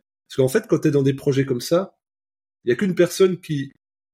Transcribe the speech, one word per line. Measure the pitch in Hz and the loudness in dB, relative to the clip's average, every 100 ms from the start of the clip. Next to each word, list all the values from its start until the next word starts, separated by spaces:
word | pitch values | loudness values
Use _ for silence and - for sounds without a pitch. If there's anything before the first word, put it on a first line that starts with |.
| _ _ - | _ _ -10
Parce | - | -2
qu'en | 131 | 0
fait, | 160 - | 0 0
quand | 165 | 0
t'es | 156 | 2
dans | 143 | 2
des | 139 135 | 0 0
projets | - 135 | 0 0
comme | 135 123 | 0 -2
ça, | - 170 190 _ _ _ _ _ _ _ | -2 -2 -2 _ _ _ _ _ _ _
il | 117 | -4
y | |
a | - | -2
qu'une | 202 | 0
personne | 170 175 - 190 180 | 0 0 2 2 0
qui | - 147 139 _ _ _ _ | -6 -6 -8 _ _ _ _